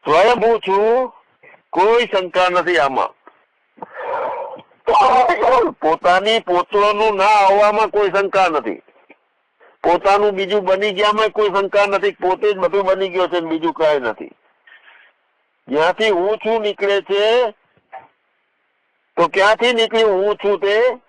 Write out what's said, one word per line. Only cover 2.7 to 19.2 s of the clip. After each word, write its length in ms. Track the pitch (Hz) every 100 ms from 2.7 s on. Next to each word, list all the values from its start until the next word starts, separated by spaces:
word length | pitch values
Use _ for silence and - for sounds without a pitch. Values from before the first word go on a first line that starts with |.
| 170
આમાં. 420 | 139 123 - _ - _ _ _ _ _ - - - - - - - - _ _ - - 392 381 359 339 - 359 349 -
પોતાની 580 | 311 320 180 185 202 226
પોતાનું 800 | 190 175 180 208 208 208 220 196
ના 80 |
આવવામાં 640 | 202 214 196 202 208 208 214
કોઈ 220 | 208 202
શંકા 380 | 185 196 196 185
નથી, 340 | 151 113 90 _ _ _ _ _ _ _ _ _ _
પોતાનું 480 | - 170 196 202 208
બીજું 340 | 190 196 208
બની 260 | 185 190 208
ગયામાં 380 | 185 208 214 220
કોઈ 180 | - 208
શંકા 380 | 190 196 202
નથી. 260 | 202 196 202
પોતે 420 | - 180 180 208
જ 40 | 190
બધું 280 | 175 196
બની 240 | 190 190 190
ગયો 180 | 180 175
છે 120 | 175
ને 100 | 160
બીજું 240 | 160 165
કાંઈ 260 | 156 160 147
નથી. 300 | 120 104 71 _ _ _ _ - _ - _ _ _ _ _ _ -
જ્યાંથી 420 | 139 165 180 220
હું 280 | 180 190 214
છું 240 | 220 226
નીકળે 400 | 208 196 196 202
છે, 500 | 190 202 214 240 233 - _ _ _ - - _ _ _ _ _ _ _ _ _ _
તો 120 | -